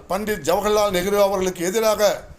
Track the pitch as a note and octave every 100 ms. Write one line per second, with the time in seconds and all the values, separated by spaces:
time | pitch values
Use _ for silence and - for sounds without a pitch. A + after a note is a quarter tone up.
0 | - F#3 G#3+ G#3 D3 F#3+ G#3 G#3+ G#3 F3+
1 | F#3+ G3+ G3 G3 F#3 F3+ E3+ A3 A3 G#3
2 | G3+ D#3 -